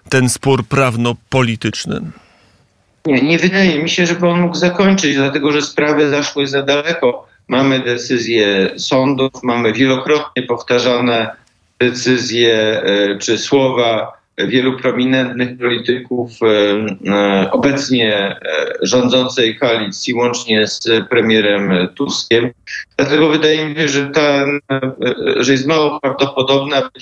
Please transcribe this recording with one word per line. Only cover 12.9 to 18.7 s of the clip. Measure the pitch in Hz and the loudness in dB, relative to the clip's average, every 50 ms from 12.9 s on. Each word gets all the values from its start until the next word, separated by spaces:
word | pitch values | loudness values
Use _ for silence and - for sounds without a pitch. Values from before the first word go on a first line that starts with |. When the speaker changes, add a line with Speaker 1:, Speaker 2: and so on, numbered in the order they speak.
| 101 101 101 101 101 98 | 0 2 2 0 0 -2
Speaker 2:
czy | - - 113 104 | -2 -2 -2 -2
słowa | - - - 139 135 131 127 120 120 117 113 107 92 - - - _ _ - - | 0 0 2 2 2 2 2 2 2 2 0 -2 -2 -6 -10 -18 _ _ -8 -6
wielu | 101 101 117 127 123 131 127 - | -4 0 0 2 2 0 -2 -2
prominentnych | - 131 113 120 127 131 131 131 127 123 123 123 123 123 123 - | -2 -2 0 0 0 2 2 0 0 -2 -2 -4 -4 -6 -4 -4
polityków, | 120 120 120 120 117 123 123 123 - - 123 120 120 120 - - 113 | -2 -2 -2 -2 -2 -2 -2 -2 -2 -6 -6 -6 -6 -6 -6 0 2
e, | 113 107 104 101 104 101 104 110 107 98 - - - 101 | 2 4 4 4 2 2 0 -2 -4 -6 -6 -4 -2 0
e, | 101 101 101 98 98 95 95 | 2 2 2 2 2 0 0
obecnie, | - 123 123 143 139 139 - - 131 123 113 107 104 | 0 2 2 2 0 0 -2 0 0 2 2 2 0
e, | 101 98 98 95 - - - 78 78 73 - | 0 -2 -4 -6 -8 -8 -6 -4 -4 -4 -4